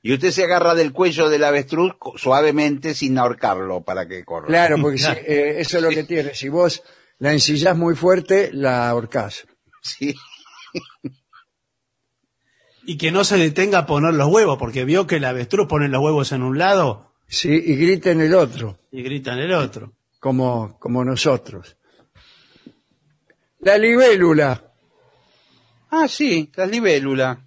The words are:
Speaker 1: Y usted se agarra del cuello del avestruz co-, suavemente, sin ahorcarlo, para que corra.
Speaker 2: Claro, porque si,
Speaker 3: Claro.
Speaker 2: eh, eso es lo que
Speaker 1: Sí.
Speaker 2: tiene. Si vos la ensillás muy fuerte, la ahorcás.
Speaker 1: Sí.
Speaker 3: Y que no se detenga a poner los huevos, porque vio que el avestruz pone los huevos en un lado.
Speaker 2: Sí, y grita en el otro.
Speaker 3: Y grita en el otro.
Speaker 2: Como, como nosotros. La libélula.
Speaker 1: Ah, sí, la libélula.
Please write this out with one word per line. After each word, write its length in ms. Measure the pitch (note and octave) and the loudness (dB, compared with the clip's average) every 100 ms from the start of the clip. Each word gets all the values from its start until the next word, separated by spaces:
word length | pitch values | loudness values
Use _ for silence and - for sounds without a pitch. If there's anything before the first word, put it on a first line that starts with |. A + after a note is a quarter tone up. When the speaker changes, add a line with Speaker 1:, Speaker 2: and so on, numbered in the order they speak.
| G#2+ | -2
Speaker 1:
Y 60 | |
usted 200 | C3+ F3+ | 0 0
se 120 | F3+ | 0
agarra 300 | F3 F3+ E3+ | 0 2 2
del 180 | E3+ D#3 | 2 0
cuello 380 | C3+ F3+ D3 D#3 | 0 0 2 0
del 120 | D3+ | 2
avestruz 500 | D3 C#3+ C3+ D#3+ F#3 - | 2 0 -2 -2 -2 -4
co-, 200 | C3 - | -16 -6
suavemente, 720 | C3 C3+ D3+ D3 D3+ C#3 D#3 | 0 2 2 2 -2 -2 -6
sin 220 | D3 C#3 C3 | -6 -2 0
ahorcarlo, 640 | B2 A#2+ A2+ F#2 F#2+ F#2 | 0 -2 -4 -2 -4 -8
para 220 | F2 F#2 E2+ | -6 -8 -8
que 160 | F#2 | -12
corra. 240 | F2 E2 D2+ | -12 -10 -2
Speaker 2:
Claro, 280 | E3+ E3+ D3+ | 2 2 2
porque 180 | D3 C3+ | 0 0
si, 60 | |
Speaker 3:
Claro. 160 | D3+ - D#3 | -2 -4 -2
Speaker 2:
eh, 340 | D3 D3 D#3 | -2 0 -4
eso 180 | D#3+ F3 | -4 0
es 40 | |
lo 60 | E3 | 0
que 140 | D#3 | -2
Speaker 1:
Sí. 40 | C#3+ | -4
Speaker 2:
tiene. 260 | E3+ C#3+ | -6 -6
Si 160 | B2 C3+ | -8 -6
vos 320 | E3 F3 - - _ _ _ | 0 0 -2 -16 _ _ _
la 140 | C#3 | -2
ensillás 420 | D3+ D3+ D3+ F3 | 0 0 2 0
muy 200 | E3+ E3+ D#3 | 2 0 2
fuerte, 540 | F3 F#3 - F#3+ G3 | 2 2 2 2 2
la 380 | C#3 C3+ B2 A#2+ | -2 0 0 0
ahorcás. 560 | A#2+ A2 C3 G2+ - - _ _ _ | -2 -4 -6 -6 -12 -20 _ _ _
Speaker 1:
Sí. 320 | - - C#3+ - - - - - - F3 - _ C3 _ _ - _ _ _ _ _ _ _ _ _ _ _ _ _ _ - | -16 -8 -8 -8 -16 -20 -20 -20 -14 -14 -14 _ -18 _ _ -20 _ _ _ _ _ _ _ _ _ _ _ _ _ _ -12
Speaker 3:
Y 120 | D3+ | -4
que 120 | D#3+ | -2
no 140 | F#3 | 0
se 140 | G3 G3+ | 2 2
detenga 400 | D#3+ D3+ G3+ F#3+ | 2 2 2 0
a 80 | D3 | 0
poner 260 | C#3+ D#3+ | 0 2
los 160 | D#3+ C#3+ | 2 4
huevos, 300 | G#3+ G3 C3+ | 4 2 0
porque 260 | A#2 B2+ | -4 -4
vio 220 | B2+ F3+ - | 0 0 0
que 100 | E3 | -2
el 80 | |
avestruz 420 | C3 B2+ A#2 G#3 D#3 | -2 -4 -2 -2 0
pone 220 | D3+ C#3+ | 0 0
los 140 | C3 | 0
huevos 300 | D3+ D3+ C3 | 0 0 -2
en 100 | C3+ | -4
un 160 | B2+ C#3 | -4 0
lado. 560 | F#3 G3 C#3+ G#2 _ _ _ | 2 2 0 -4 _ _ _
Speaker 2:
Sí, 220 | - F3 | -6 0
y 280 | D#3+ E3+ C#3 | 0 0 2
grita 340 | E3+ F#3 F#3+ | 2 2 2
en 100 | D#3+ | 2
el 140 | D#3 | 4
otro. 440 | F#3 C#3 B2+ A2 F#2+ _ | 4 2 -4 -12 -12 _
Speaker 3:
Y 120 | C3 | -12
grita 300 | B2+ C#3+ C3 | -10 -8 -8
en 60 | B2 | -6
el 140 | E3 | -2
otro. 400 | F3+ B2 G#2+ G#2+ _ _ _ | -2 -2 -8 -18 _ _ _
Speaker 2:
Como, 580 | C3+ C3 B2+ A#2+ G#2+ - | -2 0 0 -2 -8 -10
como 240 | - B2 | -6 -4
nosotros. 760 | B2 B2+ D#3 B2+ - G2 - _ _ _ _ _ _ _ _ _ - _ _ _ _ _ _ _ _ _ | -2 -2 0 -2 -4 -20 -20 _ _ _ _ _ _ _ _ _ -20 _ _ _ _ _ _ _ _ _
La 180 | F#3 G#3 | 2 4
libélula. 920 | A3+ A#3+ B3+ G3+ F3 D#3 C#3+ A#2+ _ _ _ _ _ _ _ _ _ _ _ _ _ | 4 6 6 6 4 4 2 -2 _ _ _ _ _ _ _ _ _ _ _ _ _
Speaker 1:
Ah, 160 | D#4+ D4+ | 0 0
sí, 440 | - D4 E3 D3+ - | 0 -2 0 -4 -6
la 100 | F#3 | -4
libélula. 720 | A3+ G#3+ D3 C#3 C3 C3 B2 | 0 2 2 0 0 -2 -4